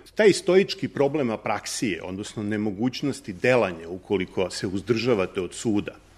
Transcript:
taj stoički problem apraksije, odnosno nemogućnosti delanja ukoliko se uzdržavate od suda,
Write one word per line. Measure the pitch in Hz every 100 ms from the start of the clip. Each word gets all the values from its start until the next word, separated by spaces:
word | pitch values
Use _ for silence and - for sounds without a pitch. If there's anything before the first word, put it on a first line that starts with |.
| - -
taj | 214
stoički | - - 190 196 - 127
problem | - 139 151 123
apraksije, | 104 113 104 - - 120 82
odnosno | 90 95 104 -
nemogućnosti | 104 107 107 95 123 - 143 - -
delanja | 90 123 127 98 82 82
ukoliko | 92 - 98 92 - 90
se | - 101
uzdržavate | 95 85 113 120 107 92 98
od | 90
suda, | - 120 104 - - -